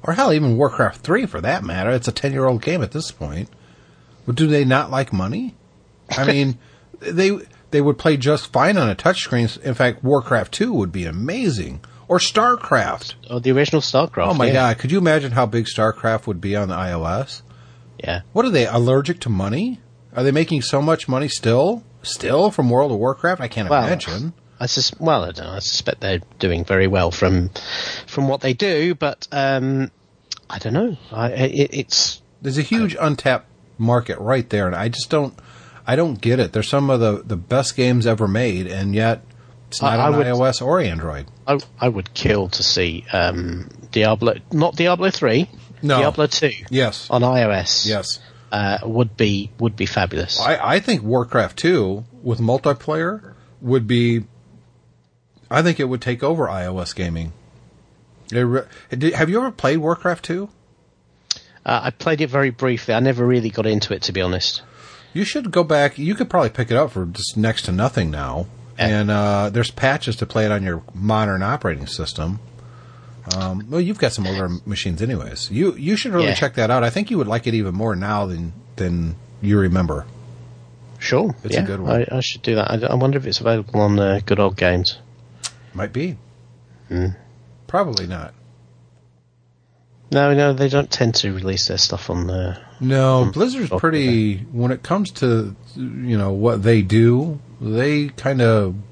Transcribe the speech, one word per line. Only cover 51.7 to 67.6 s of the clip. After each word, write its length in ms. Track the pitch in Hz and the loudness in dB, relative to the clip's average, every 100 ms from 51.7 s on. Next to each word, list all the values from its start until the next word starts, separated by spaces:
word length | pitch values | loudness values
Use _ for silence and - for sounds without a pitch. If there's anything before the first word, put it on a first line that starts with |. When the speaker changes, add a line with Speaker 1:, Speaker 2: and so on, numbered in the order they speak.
| 175 98 98 120 - | 2 0 -4 -10 -10
Speaker 1:
with 160 | 127 117 | -4 0
multiplayer 920 | 113 131 147 139 - 156 170 214 - - - - | 0 2 0 -2 -2 -2 -2 -6 -12 -20 -20 -12
would 260 | 123 131 107 | 0 0 2
be, 380 | 120 120 117 104 - _ - _ _ _ _ _ _ _ _ _ | 2 4 0 -4 -16 _ -20 _ _ _ _ _ _ _ _ _
I 100 | 135 | 2
think 180 | 170 160 | 2 2
it 60 | 135 | -2
would 160 | 123 | -2
take 220 | 127 123 | -4 -2
over 260 | 139 165 117 | -2 0 -2
I 160 | 95 90 | -2 -4
O 100 | 92 | -4
S 140 | 87 | -6
gaming. 400 | - 90 82 82 82 - - - _ _ _ _ _ - | -4 -4 -4 -6 -10 -20 -20 -20 _ _ _ _ _ -6
It 80 | 113 | -2
re-, 220 | 123 127 - - - | 0 0 -4 -18 -10
did, 220 | 127 156 | -2 0
have 160 | - 160 | 0 0
you 80 | 208 | 0
ever 120 | 254 | -2
played 260 | - 135 156 | -2 0 0
Warcraft 440 | 156 165 180 170 - | 0 -2 -2 -4 -6
two? 240 | 175 202 _ _ _ _ _ _ _ _ - - _ - | -6 -6 _ _ _ _ _ _ _ _ -12 -12 _ -2
Speaker 2:
Uh, 160 | 120 | -2
I 60 | 127 | -2
played 320 | - - 156 | -4 -2 0
it 80 | 151 | 0
very 200 | 139 139 | 0 0
briefly. 420 | 117 131 120 - | 0 -2 -2 0
I 60 | 113 | 2
never 260 | 131 120 123 | 2 2 2
really 240 | 127 117 | 2 0
got 160 | 107 110 | -2 0
into 280 | 104 - | 0 -2
it, 100 | 95 | -4
to 80 | 104 | -4
be 80 | 95 | -2
honest. 400 | 90 90 - - - - - - - | -2 0 -2 -6 -12 -20 -20 -20 -12
Speaker 1:
You 100 | - 202 | -6 -4
should 260 | 302 233 | -4 -2
go 120 | 175 | 0
back. 340 | 160 151 143 - | 2 2 2 0
You 180 | 151 214 | -4 -2
could 140 | 254 | 0
probably 200 | 185 123 | 0 0
pick 200 | - 120 | -2 0
it 60 | 120 | 2
up 140 | 151 | 0
for 140 | 98 87 | -2 -6
just 300 | 90 - 107 | -6 -6 -2
next 260 | 110 110 | 0 0